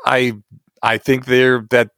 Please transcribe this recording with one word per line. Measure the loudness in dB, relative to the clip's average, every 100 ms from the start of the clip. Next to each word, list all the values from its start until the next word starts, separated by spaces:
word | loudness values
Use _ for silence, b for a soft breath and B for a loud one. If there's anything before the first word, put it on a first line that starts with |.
I, | -2 -2
I, | -2 -6 -14 -20 _ _
I | -4 -2
think | -2 -2 0
there, | 2 2 0 0
that | 0 -2